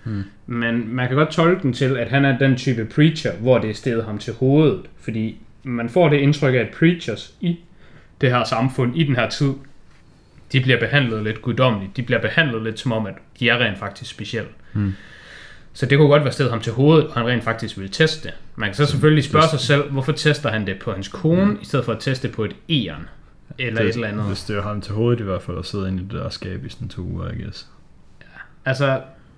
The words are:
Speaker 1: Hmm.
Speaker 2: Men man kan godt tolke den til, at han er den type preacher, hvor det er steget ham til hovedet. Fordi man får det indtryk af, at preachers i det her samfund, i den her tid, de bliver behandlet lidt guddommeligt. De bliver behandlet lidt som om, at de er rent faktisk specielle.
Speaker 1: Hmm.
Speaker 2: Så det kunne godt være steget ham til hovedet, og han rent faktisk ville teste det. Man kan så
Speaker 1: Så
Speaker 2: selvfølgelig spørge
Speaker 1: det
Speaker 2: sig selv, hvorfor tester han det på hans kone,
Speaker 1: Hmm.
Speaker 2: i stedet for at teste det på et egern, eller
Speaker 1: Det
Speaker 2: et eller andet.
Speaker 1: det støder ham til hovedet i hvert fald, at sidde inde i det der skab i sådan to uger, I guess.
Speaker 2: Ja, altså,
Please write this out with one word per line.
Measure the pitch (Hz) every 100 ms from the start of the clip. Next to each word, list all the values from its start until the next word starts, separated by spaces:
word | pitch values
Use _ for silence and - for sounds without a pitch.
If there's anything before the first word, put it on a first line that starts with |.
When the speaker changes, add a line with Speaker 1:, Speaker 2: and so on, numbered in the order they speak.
Speaker 1:
Hmm. | 113 104 98 - -
Speaker 2:
Men | 117 117 117 110
man | 127 123
kan | 135
godt | 151
tolke | 170 165 185
den | 139
til, | 120 135 131
at | 110
han | 139
er | 139 127
den | 135 131
type | 139 113
preacher, | 110 - 156 160 - 92
hvor | 120 120
det | 107
er |
steget | 104 131 113
ham | 110 104
til | -
hovedet. | 107 131 147 151 95 - -
Fordi | - 110 110 - - -
man | 135 120 117
får | 180 160
det | 147
indtryk | 139 147 139
af, | 127
at | 107 -
preachers | 160 175 120 104 - -
i | 170 170 - - - - - -
det | 131
her | 123
samfund, | 113 117 131 131 120 151
i |
den | 143 123
her | 113
tid, | - 143 127 - - - - - - _ - -
de | 135
bliver | 127 117
behandlet | 113 143 123 107
lidt | 107 -
guddommeligt. | 123 120 127 107 95 -
De |
bliver | 123 117
behandlet | 107 - 151 113
lidt | 110 110
som | 131
om, | 113 107
at | - - -
de | 117
er | 120
rent | 117 95
faktisk | 101 - -
specielle. | - 101 113 - - -
Speaker 1:
Hmm. | 104 101 95 - - - - - - -
Speaker 2:
Så | - 127
det | 143
kunne | 147
godt | 147
være | 139
steget | - 127
ham | 113
til | 117
hovedet, | 113 143 160 151
og |
han | 120 117
rent | 123
faktisk | 117 113 110 -
ville | 98
teste | - 160 - 90
det. | - - -
Man | 104
kan |
så | 98 147
Speaker 1:
Så |
Speaker 2:
selvfølgelig | 139 151 151
spørge | 131 151
Speaker 1:
det | 160
Speaker 2:
sig | 147
selv, | - 143 143
hvorfor | 135 135
tester | 143 151 139 117
han | 107 98
det | 95
på | -
hans | 95 98
kone, | - 156 175
Speaker 1:
Hmm. | 202 208
Speaker 2:
i |
stedet | - 139
for | 120
at | 110
teste | 139 127 123
det | 113
på |
et | 104 - -
egern, | 156 92 76 82 - - - - -
eller | 127 110
Speaker 1:
Det | 110
Speaker 2:
et |
eller | 120 110
andet. | 104 104
Speaker 1:
det | 95
støder | - 101
ham | 98 104
til | -
hovedet | 104 117 117
i |
hvert | 98 87
fald, | - 87
at | 85
sidde | 101 95
inde | 95
i | 95
det |
der | 87 87
skab | - 95 92
i | -
sådan | - 95
to | -
uger, | 90 87 87
I | 87
guess. | - - - - - - - -
Speaker 2:
Ja, | - - - -
altså, | 135 127 139 131 - - -